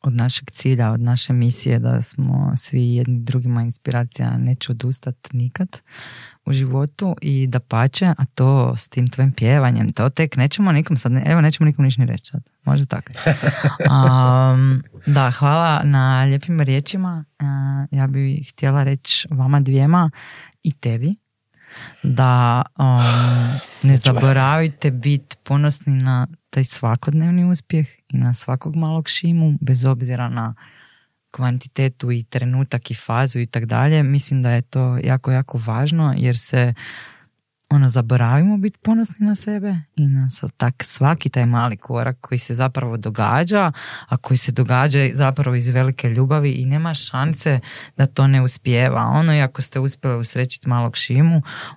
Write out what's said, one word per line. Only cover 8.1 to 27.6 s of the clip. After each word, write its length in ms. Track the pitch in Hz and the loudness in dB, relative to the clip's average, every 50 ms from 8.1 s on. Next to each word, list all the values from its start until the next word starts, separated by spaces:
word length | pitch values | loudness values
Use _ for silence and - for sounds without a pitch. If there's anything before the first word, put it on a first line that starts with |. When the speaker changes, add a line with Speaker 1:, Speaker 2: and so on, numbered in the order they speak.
| 151 - 135 | 2 0 -2
Speaker 1:
to 500 | - _ - 131 131 139 135 123 123 123 | -4 _ 0 2 4 4 4 2 2 0
s 120 | 113 - | -4 -8
tim 200 | - - 127 123 | -6 -2 -2 -2
tvojim 240 | 123 - - 131 135 | 0 2 2 2 2
pjevanjem, 600 | 131 - 113 113 135 147 135 123 120 113 107 107 | 2 2 2 2 4 4 4 2 2 2 0 -2
to 180 | - - 110 135 | 0 0 -2 -2
tek 260 | - - 160 151 - | 0 0 -2 0 2
nećemo 360 | 131 123 143 - - 208 190 | 0 0 0 2 2 2 4
nikom 260 | 156 143 156 - 160 | 4 2 2 0 -2
sad, 140 | 123 - 123 | 0 0 0
ne-, 120 | 123 131 135 | 0 0 2
evo, 160 | 147 160 170 | 2 4 4
nećemo 240 | 151 156 156 - 156 | 4 4 4 4 2
nikom 200 | 151 143 - 139 | 2 4 4 2
niš 120 | 131 127 | 2 4
ni 80 | 113 131 | 2 0
reći 200 | 120 117 - _ | 0 0 -6 _
sad, 160 | - - - - _ _ _ _ | -8 -10 -10 -10 _ _ _ _
može 220 | 139 139 143 143 | 0 2 2 0
tako. 260 | - - - - - - | 0 -4 -8 -8 -12 -16
Speaker 2:
<laughs> 760 | - - 165 139 - - 143 - - - 143 - - 175 151 | -4 0 0 0 2 0 -2 -2 0 -2 -2 -2 2 0 2
Speaker 1:
Am, 920 | 139 135 131 131 127 131 127 127 127 131 131 131 131 131 131 135 131 131 - - _ - - | 4 4 4 6 6 6 4 4 4 4 4 4 4 4 4 4 2 0 -2 -8 _ -8 -2
da, 260 | - 143 143 131 123 | 2 2 4 2 2
hvala 500 | 123 - 147 143 151 165 170 165 151 147 - | 0 0 2 2 2 2 2 2 0 2 2
na 400 | 147 143 135 131 131 131 131 131 | 2 2 4 2 2 2 2 2
lijepim 380 | 139 139 139 - - 170 160 | 2 0 0 -2 -2 -2 0
riječima. 640 | 147 135 135 139 143 - - 190 185 180 175 160 151 _ | 0 0 0 -2 -2 -4 -6 -4 -4 -4 -6 -8 -10 _
E, 120 | _ _ 151 139 139 139 135 139 139 139 139 - | _ _ -6 -4 -4 -2 -4 -4 -4 -4 -6 -4
ja 160 | - 135 135 | -2 -2 -2
bih 420 | 135 135 135 139 135 135 143 139 - | 0 0 -2 -2 -2 -2 -4 -6 -10
htjela 340 | - - - 135 135 143 135 | -10 -4 -2 0 0 2 2
reći 440 | 139 139 131 _ - - - - - | 0 -2 -4 _ -4 -4 -4 -4 -4
vama 280 | 156 131 127 131 139 143 | -2 0 2 4 4 4
dvijema 520 | 139 131 135 135 139 147 170 180 170 156 - - - - - - - - _ _ _ | 2 2 2 4 4 4 4 4 4 2 -2 -6 -20 -20 -20 -20 -20 -20 _ _ _
i 80 | 170 - | -4 -4
tebi 420 | _ - 120 113 113 127 160 202 - _ _ _ _ _ _ _ _ _ - - - - - - _ - | _ -4 -4 -4 -2 -2 -4 -4 -4 _ _ _ _ _ _ _ _ _ -20 -20 -20 -20 -20 -20 _ -2
da, 580 | 135 131 120 131 127 123 123 123 120 120 123 - - _ | -2 0 2 4 4 4 4 4 2 2 0 -2 -4 _
um, 100 | - 143 131 123 123 120 120 120 120 123 123 123 123 120 120 127 131 - - - - | 0 0 2 4 4 2 2 2 2 2 2 2 2 0 0 -2 -6 -8 -12 -12 0
ne 100 | - 135 | 2 4
Speaker 2:
Neću. 100 | 135 127 - | 4 4 4
Speaker 1:
zaboravite 880 | 139 123 120 127 135 135 135 131 135 147 160 165 160 143 _ - 147 | 2 0 2 2 2 4 4 2 2 2 2 0 -2 -4 _ -2 -2
bit 460 | 127 127 117 143 143 139 143 _ - _ _ | -2 0 0 0 -2 -2 -2 _ -20 _ _
ponosni 500 | - 139 143 147 147 143 - - 147 139 | -2 0 0 2 0 -2 -2 -2 -2 0
na 340 | 131 131 131 131 123 127 - - _ _ _ | 0 0 0 0 0 -2 -4 -8 _ _ _
taj 140 | - 135 131 | -2 -2 -2
svakodnevni 800 | - - - - 117 117 120 - - 147 160 160 170 175 180 175 | -2 -4 -4 -2 -2 -2 -2 -2 0 0 0 2 2 2 2 2
uspjeh 420 | 180 180 165 | 2 0 -2